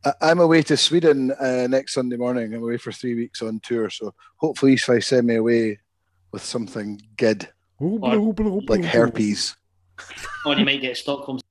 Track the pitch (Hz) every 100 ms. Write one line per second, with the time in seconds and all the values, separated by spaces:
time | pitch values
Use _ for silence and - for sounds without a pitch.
0 | 143 - 160 170 170 165 151 143 - 170
1 | 165 139 131 135 135 127 123 135 135 -
2 | 127 120 123 123 110 117 117 117 - 104
3 | 127 117 117 - 113 110 - 120 110 -
4 | 107 - _ _ 156 131 135 131 - 120
5 | - 131 120 113 113 117 113 104 _ _
6 | _ _ _ 101 - 123 107 110 104 101
7 | 107 107 117 107 - _ _ _ 156 220
8 | 226 220 220 208 214 190 262 202 165 117
9 | 117 117 107 104 - - _ _ _ -
10 | - - - - 147 143 139 135 127 123
11 | - 139 - 131 -